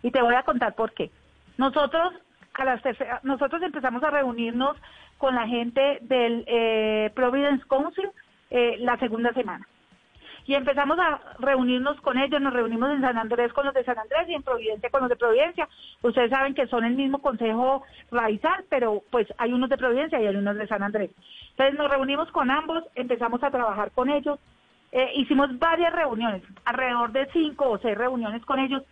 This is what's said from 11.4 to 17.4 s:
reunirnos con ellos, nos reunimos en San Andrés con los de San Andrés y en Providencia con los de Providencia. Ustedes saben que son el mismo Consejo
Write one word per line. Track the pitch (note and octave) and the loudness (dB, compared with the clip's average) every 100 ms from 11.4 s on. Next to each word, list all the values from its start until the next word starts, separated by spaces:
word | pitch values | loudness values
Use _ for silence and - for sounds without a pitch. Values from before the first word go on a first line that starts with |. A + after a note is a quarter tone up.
reunirnos | C4 C4 B3 B3 C4+ D4 | 2 2 4 2 0 -2
con | - B3 | -2 0
ellos, | C#4 D4 | 2 2
nos | C#4 | 0
reunimos | B3 A3+ A3+ C4 | 0 0 0 0
en | D4 | 2
San | B3+ A#3 | 0 0
Andrés | A3 A#3 A#3+ | 0 0 0
con | A#3+ C#4 | 0 0
los | |
de | C4+ | 0
San | B3 A#3+ | -2 -4
Andrés | A3 D4+ E4+ | -2 -2 -2
y | |
en | D#4+ | -6
Providencia | C4+ A#3+ A3 G#3 A#3+ | -4 -2 -2 -4 -2
con | C4+ | 0
los | B3+ | 0
de | A#3+ | 0
Providencia. | A#3 A3+ D#4+ F4 D#4 - - - | 2 4 2 0 -6 -8 -20 -4
Ustedes | A#3+ A#3 A#3 | 0 2 2
saben | C4+ C4+ | 2 0
que | C#4 B3 | 0 -2
son | A#3+ | 0
el | A3+ | 0
mismo | B3+ C#4 C#4 | 0 0 0
Consejo | C#4 A3+ | -2 0